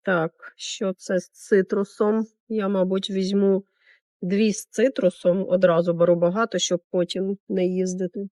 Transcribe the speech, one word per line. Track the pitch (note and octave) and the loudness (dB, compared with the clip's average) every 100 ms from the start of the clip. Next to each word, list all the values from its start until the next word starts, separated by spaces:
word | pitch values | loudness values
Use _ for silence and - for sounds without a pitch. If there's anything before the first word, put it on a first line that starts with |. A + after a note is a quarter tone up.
Так, | - F3+ D#3+ _ - _ | 0 0 -2 _ -20 _
що | - - G3 | -14 -6 -6
це | F#3 - F#3 | -6 -4 -4
з | - | -4
цитрусом? | _ - G3+ F#3+ G3 G3 - G#3 A3 A3 _ _ | _ 2 2 4 -2 -4 -2 0 0 -4 _ _
Я, | A3 G3 | -4 -2
мабуть, | G3 F#3 F#3+ G3 | 0 0 -2 -4
візьму | F#3+ F#3+ G3 G3 F#3+ - _ _ _ _ _ | -4 0 2 2 0 -4 _ _ _ _ _
дві | F3 G3+ A3 | -4 0 0
з | G3 - | -2 -8
цитрусом. | - B3+ - F#3 - F3+ F#3 F#3+ | 0 0 2 0 0 0 0 0
Одразу | F#3 F3+ E3+ F3 | 2 4 4 0
беру | E3+ F3 E3+ | 2 2 4
багато, | F3 G3 A3+ F3+ | 2 0 -2 -2
щоб | - F3+ _ | -2 -4 _
потім | F#3 F3 F#3 F#3+ G3 - | -2 -2 -2 -4 -6 -6
не | F#3+ F3+ | -2 -2
їздити. | F#3 F#3 F#3 F3+ G#3 G3 _ | 0 -4 -4 -6 -6 -12 _